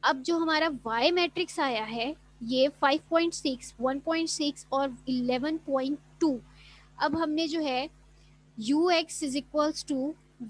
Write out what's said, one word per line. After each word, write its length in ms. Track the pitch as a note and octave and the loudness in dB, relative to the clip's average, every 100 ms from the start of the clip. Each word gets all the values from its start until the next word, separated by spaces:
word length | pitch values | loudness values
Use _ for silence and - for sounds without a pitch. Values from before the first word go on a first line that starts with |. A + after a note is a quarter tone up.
अब 180 | C4 C4+ | 2 0
जो 160 | C4 E4+ | 0 0
हमारा 300 | E4 D#4 E4 C4+ A3+ | 2 2 0 -2 -4
Y 260 | A3+ C4 | 2 4
matrix 480 | F4+ F4 - F4+ - | 4 0 -2 -6 -2
आया 240 | C#4+ A3+ | 0 0
है 300 | A3 A#3 A#3+ D#4 - - | -4 -4 -4 -6 -14 -12
ये 240 | A3+ B3+ C4+ | -4 2 2
फ़ाइव 300 | - C#4+ D4+ - | 4 2 2 2
पॉइंट 220 | E4 E4+ | 2 2
सिक्स, 400 | - D4+ B3+ - - | 0 -4 -4 -8 -4
वन 180 | B3 C#4 | -2 -2
पॉइंट 280 | C#4 D#4+ E4 | -2 -2 0
सिक्स 380 | - D4 C#4+ - | -2 -2 -4 -4
और 240 | C4+ C#4 A#3+ - | 0 0 -4 -4
इलेवन 480 | B3+ B3 B3+ C#4+ D#4+ - | -2 0 0 0 -4 -2
पॉइंट 320 | C4+ C4 C#4+ - - | -2 0 -4 -8 -2
टू, 180 | E4 B3+ - - - - - - | 0 0 -6 -20 -20 -20 -20 -4
अब 180 | D4+ D#4 | -2 0
हमने 320 | E4 D4+ E4 | 0 0 0
जो 120 | E4 | -2
है 280 | D4+ B3+ C#4+ - - - - - - - | 0 -2 -4 -12 -20 -20 -20 -20 -20 -10
U 320 | A3 D4 F4 | 0 2 4
X 280 | E4+ E4 - | 4 0 -6
is 160 | D4+ C4 | -4 -4
equals 420 | - D4+ D4+ D#4 | -4 0 0 -2
to 280 | - C4+ C4+ D#4+ _ _ A3+ | -4 -2 -2 -6 _ _ -14